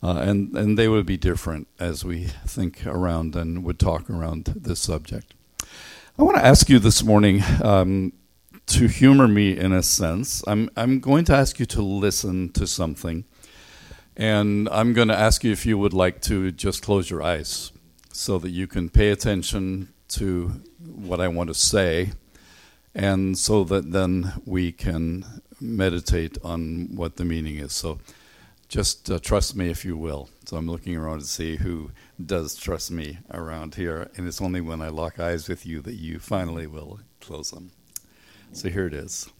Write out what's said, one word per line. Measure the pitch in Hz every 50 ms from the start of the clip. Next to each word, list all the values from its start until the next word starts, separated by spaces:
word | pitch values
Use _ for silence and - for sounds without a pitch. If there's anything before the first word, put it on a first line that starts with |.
Uh, | - 90 87 80 64
and, | 92 104 101 101 - - -
and | 104 107 107
they | 104 117 110
would | 110 107 98
be | 82 92 87
different | - 92 87 - - - 80 78 71 _ _ _
as | 90 87 80 71 82
we | 90 87 82 87 - - - - -
think | - - 92 87 - - - -
around | - 90 90 90 85 82 80 80 73
and | 87 85 82 82 87 90
would | 87 92 -
talk | - 98 82 76 - -
around | - 85 82 80 80 78 - - -
this | 214 170 - 85 -
subject. | - - 90 78 78 - - - - _ - _ _ _ _ _ - - - - - - - - - - _ -
I | 277
wanna | 349 403 359
ask | - 127 139 - - -
you | 139 123
this | 101 113 - - -
morning, | 110 107 104 104 104 92 101 101 - 78 -
um, | - 107 101 95 92 92 95 98 95 92 - _ _ _ _ _ _ _ _ - _
to | - - - 120 113
humor | 107 - 143 131 139 139 135 117
me | 104 104 104 98 92
in | - 90 95
a | 92 92 87
sense. | - - - 95 82 82 92 117 - - - - -
I'm, | 104 104 113 - -
I'm | - 113 123 131 131
going | 123 127 139 147 170
to | 160 156
ask | 135 135 131 - -
you | 127 -
to | - - 104
listen | 98 98 101 98 104 90 - - 104 90 92 92 87 -
to | - 101
something. | 92 - - 90 82 76 - - 90 82 80 - _ _ _ - - - - - - - - - - - - - _ _ -
And | - 113 107 104 104 104 101 104 104 107
I'm | - 104 110 120 120
gonna | 113 120 110 110
ask | 95 107 110 110 - -
you | 120
if | 107 - - 117
you | 110 101
would | 101 101 90
like | 95 90 90 90 -
to | - - 110 98 95 95
just | 87 - - 98 90 -
close | - - 104 98 92 -
your | 92 82
eyes | 73 82 87 78 - - - - - - - - _ _ _ _ _ _
so | - - - - 101 92
that | 80 92
you | 87 87 95
can | 90 - 98 87 82
pay | - 113 107 104
attention | 104 101 - 113 104 95 87 - - 98 95 92 92 95 95 - _ _ _ _
to | - - 104 98 92 87 85 87 95 - - - _ _ 85
what | 82 82 - 104 90 90 85
I | 90 90
want | 85 85 87 82
to | 82
say, | - - - - 107 95 87 80 85 92 95 - - _ _ _ - _ - - - - _ _ _ _ _ _
and | - 98 98 98 95 95 95 95 92
so | - - 107 107 98
that | 82 95 98 80 73
then | 85 98 95 90 90 92 90 95 92 - -
we | - 92 92 90 87
can | 85 _ - - 85 80 82 82 82 90 98 - 117 - - _ - _
meditate | 135 117 113 107 95 95 85 87 87 - - 87 82 82 - - -
on | 85 85 82 82 80 82 82 85 - -
what | 92 87 82 78 -
the | 90
meaning | 87 82 82 80 78 76 76
is. | 73 67 -
So | - - 85 80 78 - - - _ _ _ _ _ - _ _ _ _ _
just, | - - 101 - - - _ -
uh, | 95 87
trust | - - 110 104 - - -
me | 101 90 85
if | 82 82 -
you | 95 87 78
will. | 78 82 76 71 69 - _ _ _
So | - - 82
I'm | 80 82
looking | 85 85 - 87 87
around | 82 80 80 80 78
to | 71
see | - - - 82 80 80
who | 78 - 92 87 80 78 71 - - - _ _ _ 90
does | 76 98 87 80 73 -
trust | - - - 90 78 - -
me | 85 82 78 76 76 85 - _
around | - - 85 80 80 80 78 78 76
here, | - 92 85 80 80 - - _
and | - 90 87
it's | 82 -
only | 98 92 90 90
when | 85 80 82 82
I | 80 78
lock | 78 78 82 82 - -
eyes | 85 85 87 82 73 -
with | 92 82 -
you | 82 82 78
that | 71 90 120
you | 104 80 78 80 82
finally | - - 110 98 92 85 82 82 80 76
will | 76 78 76 73 - 107 - _ _ _
close | - - 80 73 80 -
them. | - - 87 92 _ _ _ _ _ - _ _ _ _ _ _ _ - _ _
So | - - - 95
here | 85 98 95 87
it | 73
is. | 73 76 92 - - - - _ _